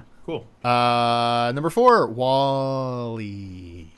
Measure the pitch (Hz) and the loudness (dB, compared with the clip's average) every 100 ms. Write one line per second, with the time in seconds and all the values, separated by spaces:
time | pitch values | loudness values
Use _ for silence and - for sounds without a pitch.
0 | - - - 160 - - 120 120 120 120 | -14 -16 -10 -10 -10 -6 0 2 2 2
1 | 120 120 120 120 120 135 160 233 247 226 | 2 2 2 0 0 -2 -2 2 6 6
2 | 127 120 127 135 139 135 135 135 127 123 | 4 0 2 2 2 0 -2 -2 -4 -6
3 | 117 113 104 101 98 92 87 85 80 | -6 -6 -8 -10 -12 -12 -14 -16 -18